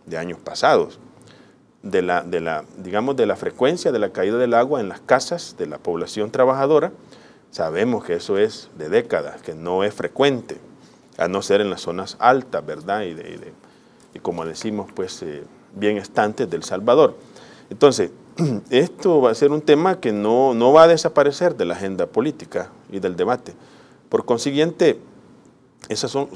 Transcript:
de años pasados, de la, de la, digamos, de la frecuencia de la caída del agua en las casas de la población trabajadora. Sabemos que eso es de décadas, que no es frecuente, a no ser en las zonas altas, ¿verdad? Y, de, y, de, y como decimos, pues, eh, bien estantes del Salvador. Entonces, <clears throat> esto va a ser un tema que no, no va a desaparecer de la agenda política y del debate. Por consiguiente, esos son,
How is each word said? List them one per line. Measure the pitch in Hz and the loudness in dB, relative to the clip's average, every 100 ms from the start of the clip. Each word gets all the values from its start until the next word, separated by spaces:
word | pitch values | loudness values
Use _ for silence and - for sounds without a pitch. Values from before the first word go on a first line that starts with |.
| - | -12
de | 82 | -10
años | 87 85 | -8 -10
pasados, | - - 135 123 87 - - - - - - _ _ _ | -12 0 2 4 2 -6 -20 -20 -20 -20 -20 _ _ _
de | 104 95 | -4 -2
la, | 90 87 | 0 -2
de | 87 87 | -2 -6
la, | 82 78 73 - | -4 -6 -8 -16
digamos, | 92 101 127 131 | -6 -4 -2 0
de | 107 | 0
la | 92 | -2
frecuencia | - - 127 175 - | -6 -2 0 0 -2
de | 120 | -2
la | 101 | -2
caída | 101 95 117 | -2 -2 0
del | 123 | 2
agua | 117 127 143 | 2 2 -2
en | 98 | -4
las | 85 | -6
casas | - 135 - 170 - - | 0 0 0 -8 -10 -10
de | 80 | -10
la | 73 | -8
población | - 85 85 107 107 | -6 -4 -4 -6 -4
trabajadora. | - 127 135 139 151 180 - - - - _ _ | 2 2 2 2 2 0 -6 -20 -20 -20 _ _
Sabemos | - 80 82 117 117 | -6 -4 -2 0 -2
que | - | -4
eso | 85 - 98 | -6 -2 0
es | 107 - - - | 0 -2 -18 -12
de | 78 | -2
décadas, | 107 117 87 73 - | 0 0 -4 -4 -12
que | - | -14
no | 78 85 92 | -10 -4 -2
es | 101 | -2
frecuente, | - 87 - 139 127 - 131 - - - _ _ - | -4 -6 0 0 0 -6 -14 -16 -20 -20 _ _ -4
a | 87 | -2
no | 98 | -2
ser | - 101 | 0 2
en | 104 | 0
las | 87 | -4
zonas | - 87 98 - | -8 -8 -10 0
altas, | 117 135 123 85 | 2 2 0 -8
¿verdad? | 76 76 85 104 | -8 -10 -6 -6
Y, | 92 | -6
de, | 80 85 | -10 -14
y, | 82 | -16
de, | - - - _ _ _ _ | -18 -20 -20 _ _ _ _
y | - | -12
como | - 85 82 | -8 -6 -8
decimos, | 78 113 104 98 | -8 -8 -6 -8
pues, | - 92 - | -8 -10 -10
eh, | 82 73 - _ _ | -14 -14 -16 _ _
bien | 98 104 104 | -4 -2 -2
estantes | 92 - 107 107 107 | -4 -2 -2 -2 -6
del | 85 | -6
Salvador. | - 95 110 135 131 - - - - - - | -6 -4 2 4 4 2 -20 -20 -20 -20 -14
Entonces, | 110 143 123 87 - - - | 4 4 4 -2 -6 -12 -4
<clears throat> | 156 107 - | -2 -4 0
esto | 127 175 - 190 156 | 2 2 0 2 4
va | 123 | 4
a | |
ser | 113 143 | 4 2
un | 151 | 2
tema | 151 147 180 190 | 4 4 4 0
que | 120 | -2
no, | 104 104 120 135 | -2 2 2 2
no | 117 120 | 4 6
va | 156 | 10
a | 165 | 10
desaparecer | 165 165 151 143 143 180 156 | 8 2 2 2 2 0 0
de | |
la | 87 | -4
agenda | 85 98 92 85 | -4 -4 -4 -4
política | - 143 - 82 98 90 - - | -2 -2 -4 -8 -8 -8 -14 -12
y | 98 | -6
del | 92 87 | -4 -2
debate. | 95 123 - - - - - _ - | -2 -2 -6 -20 -20 -20 -20 _ -4
Por | 113 | -2
consiguiente, | - 117 143 139 165 165 175 - - - - - _ _ _ _ - | 0 -2 0 0 0 2 2 2 -4 -20 -20 -20 _ _ _ _ -10
esos | 107 - | -6 -4
son, | 139 147 | -4 -6